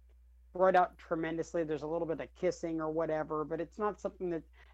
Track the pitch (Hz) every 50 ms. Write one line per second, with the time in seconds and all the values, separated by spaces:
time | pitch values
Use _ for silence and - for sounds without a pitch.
0 | - - - - - - - - - - - 175 185 190 185 180 180 - - -
1 | - - 175 165 160 160 165 165 156 - - 170 165 151 156 139 147 151 165 170
2 | 165 156 160 135 127 - - - 180 180 - - - 165 165 160 156 156 156 165
3 | 160 156 156 156 151 156 156 151 151 143 165 160 170 - - - 208 208 185 -
4 | - 196 190 - 190 175 170 156 - - - - - -